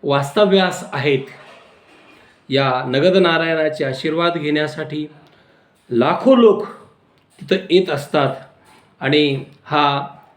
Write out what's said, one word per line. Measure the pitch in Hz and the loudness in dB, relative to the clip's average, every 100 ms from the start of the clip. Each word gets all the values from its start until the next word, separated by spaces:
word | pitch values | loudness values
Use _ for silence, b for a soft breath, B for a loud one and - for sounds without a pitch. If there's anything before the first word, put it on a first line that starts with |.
वास्तव्यास | 143 139 139 - 208 190 185 - - | 0 -2 -2 0 2 4 0 -4 -10
आहेत. | 143 147 139 135 - - - - _ _ b b b b b _ | -6 -2 -2 -4 -18 -20 -20 -20 _ _ b b b b b _
या | 131 135 127 131 | 0 0 -2 -2
नगद | 131 170 185 | 0 2 4
नारायणाचे | 175 165 165 160 156 151 | 2 2 0 0 -2 -2
आशीर्वाद | 139 131 160 156 170 170 | -6 -4 -4 -2 -2 -2
घेण्यासाठी | 147 147 151 147 147 151 151 - - b b b b b _ | -2 -2 -2 -6 -10 -10 -12 -16 -20 b b b b b _
लाखो | 117 135 170 247 262 | -2 0 0 4 6
लोक | 226 196 - - - _ _ _ _ _ | 6 4 -2 -14 -20 _ _ _ _ _
तिथं | - - - | -4 -4 2
येत | 175 185 | 0 2
असतात | 143 - 156 135 - - _ b b b b | -4 -4 0 0 -4 -16 _ b b b b
आणि | 135 147 147 135 - - | 0 2 2 -2 -8 -20
हा | - 151 143 139 - - _ | -6 0 0 -2 -8 -16 _